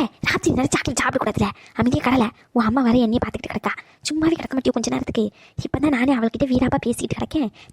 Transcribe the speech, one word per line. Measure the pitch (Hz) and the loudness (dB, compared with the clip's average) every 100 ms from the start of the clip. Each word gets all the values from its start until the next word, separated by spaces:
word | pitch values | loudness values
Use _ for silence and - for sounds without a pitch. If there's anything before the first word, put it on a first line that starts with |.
| 247 - - | 0 -4 -4
ராத்திரி | 359 339 247 | -2 0 0
நேரம் | 277 | 2
சாக்லேட் | 320 - 247 | 0 -2 -4
சாப்பிடக்கூடாதுல. | 254 - 220 - 202 - - - | -2 -2 -2 0 -2 -4 -8 -2
அமைதியா | 233 294 254 | 0 2 2
கடலை. | 262 220 - _ | 2 0 -2 _
உன் | 247 220 | -2 2
அம்மா | 254 240 | 2 4
வர | 240 226 | 4 2
என்னைய | 240 | 0
பார்த்துக்கிட்டு | - - - | -2 -6 -8
கிடக்கா. | - - - - _ - | -6 -4 -6 -12 _ -6
சும்மாவே | 302 320 330 | 0 2 0
கிடக்க | - 262 | -2 -2
மாட்டியோ | 247 247 | 0 0
கொஞ்ச | 226 | -2
நேரத்துக்கு? | 254 - - 208 - - - | -4 -2 -2 -2 -4 -14 -10
இப்பதான் | - 269 302 254 | -6 0 2 2
நானே | 254 262 | 2 2
அவள்கிட்ட | 226 - 277 | 0 0 0
வீராப்பா | 247 247 269 233 | 2 2 0 -2
பேசிக்கிட்டு | 240 240 - | -2 -4 -6
கிடக்கேன். | 233 320 226 - - | -4 -2 -2 -4 -14